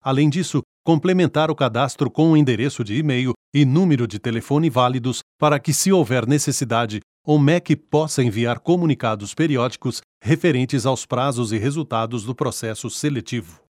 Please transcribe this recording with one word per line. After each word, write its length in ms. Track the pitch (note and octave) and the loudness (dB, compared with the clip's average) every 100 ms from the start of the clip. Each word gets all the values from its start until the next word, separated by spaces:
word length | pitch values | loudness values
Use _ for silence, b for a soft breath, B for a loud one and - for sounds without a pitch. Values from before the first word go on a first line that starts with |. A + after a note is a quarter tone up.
Além 280 | - C3+ D3+ | 0 2 2
disso, 320 | D3 E3+ D3 - _ | 2 -2 -4 -4 _
complementar 640 | - E3 F3+ F#3 E3+ - D#3 | 0 2 2 2 2 2 -2
o 60 | D3+ | 0
cadastro 540 | C3+ A2 C3+ - B2 | 0 0 -2 -2 -4
com 200 | - D#3+ | 2 4
o 60 | D#3 | 6
endereço 480 | C#3 A2 C3+ - | 4 2 -2 -4
de 100 | A2 A2 | -6 -4
e-mail 340 | D#3 B2+ B2+ A#2 _ | -2 0 -2 -4 _
e 100 | C#3+ | 2
número 420 | C#3+ C#3 F#3 C#3 A#2+ | 4 4 2 2 0
de 120 | A2 | -4
telefone 500 | - A2+ - C#3+ D#3+ | -6 -6 -2 0 0
válidos 520 | B2 B2 B2+ A#2+ A#2+ - _ | 2 2 0 -4 -6 -10 _
para 200 | D3+ D3 | 0 0
que, 140 | - | 0
se 180 | D3 - | 0 2
houver 360 | F#3+ C#3 B2+ A#2 | 2 4 0 2
necessidade, 760 | D3 D3 C3 C3 A2+ A#2 G#2+ - _ | 0 0 -4 -2 -2 -2 -6 -10 _
o 140 | - D3+ | 0 2
mec 360 | C#3+ F3 E3+ | 4 2 2
possa 480 | D3+ _ D3 D#3 - | -2 _ -2 0 0
enviar 360 | B2 G#2 A#2 A#2 | 0 0 -2 -2
comunicados 760 | - F3 E3+ C3 A#2+ G#2+ G2+ | 0 0 2 0 -2 -4 -8
periódicos 680 | - D#3+ C3+ B2 - C3 A2+ _ _ | -4 -2 0 -2 -4 -6 -8 _ _
referentes 640 | G#2+ D#3+ F3+ B2 B2+ C3+ | -2 0 2 2 0 0
aos 220 | A#2 C3 - | 0 -2 -2
prazos 460 | B2 C3+ B2 A#2+ | -2 -2 -2 -2
e 40 | A2 | -2
resultados 680 | A#2 D3 C#3 A2+ A2+ A#2+ | -2 -4 -4 -4 -4 -6
do 100 | G#2+ | -8
processo 560 | B2+ C3+ - A2+ G#2+ A#2 | -6 -4 -4 -8 -8 -10
seletivo. 680 | - D3 C#3 - A#2+ F2 - _ | -6 -4 -4 -6 -8 -8 -20 _